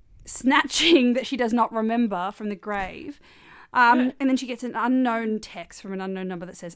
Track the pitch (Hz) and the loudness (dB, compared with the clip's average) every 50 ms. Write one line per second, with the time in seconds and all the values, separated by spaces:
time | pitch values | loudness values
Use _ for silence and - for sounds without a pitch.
0 | - _ - - - - - - - 254 269 269 - 277 - - - 339 339 285 | -20 _ -20 -20 -12 -8 -6 -2 2 4 4 4 2 2 0 0 4 6 6 6
1 | 247 247 240 254 233 - 269 240 247 220 226 240 226 - 226 220 220 220 233 240 | 6 4 2 0 -2 -4 -2 -2 0 2 2 2 2 2 0 -2 0 2 2 2
2 | 240 214 196 175 180 196 214 - 220 208 208 175 - 214 208 202 190 185 165 147 | 2 0 0 -2 -4 -4 -6 -6 -8 -8 -8 -8 -8 -6 -4 -4 -4 -6 -8 -12
3 | - - 285 - - - - - - - - - - - - 254 247 233 247 247 | -14 -14 -14 -16 -20 -20 -20 -20 -20 -20 -20 -20 -16 -4 2 4 6 6 6 4
4 | 247 254 - - 277 262 262 254 269 240 247 233 254 240 - - 220 247 254 254 | 4 0 -2 0 0 0 0 0 -2 -4 -10 -8 -8 -8 -4 -2 0 2 2 2
5 | 254 240 226 226 226 220 214 214 220 - - 185 170 - - - - 196 190 190 | 2 2 0 0 -2 -2 -4 -4 -6 -10 -14 -16 -16 -14 -16 -16 -12 -10 -8 -8
6 | 185 190 190 185 190 185 185 170 180 170 - - - 170 170 | -6 -6 -6 -6 -6 -6 -8 -8 -10 -12 -14 -14 -14 -14 -14